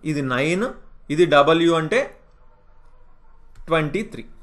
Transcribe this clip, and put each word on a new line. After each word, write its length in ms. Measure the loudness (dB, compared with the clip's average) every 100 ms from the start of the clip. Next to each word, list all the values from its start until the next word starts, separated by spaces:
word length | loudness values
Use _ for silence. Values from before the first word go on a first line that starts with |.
| -6
ఇది 120 | -6 -4
నైన్, 320 | -2 -2 -2 -4 -8 -20 -20 -8
ఇది 160 | 2 4 6
డబ్ల్యూ 360 | 4 4 2 0
అంటే 200 | 0 -2 -4 -12 -20 -20 -20 _ -20 -20 -20 -20 -20 -20 -20 -20 -20 -20 -4
ట్వంటీ 320 | -2 -2 -4 -8
త్రీ. 120 | -12 -16 -20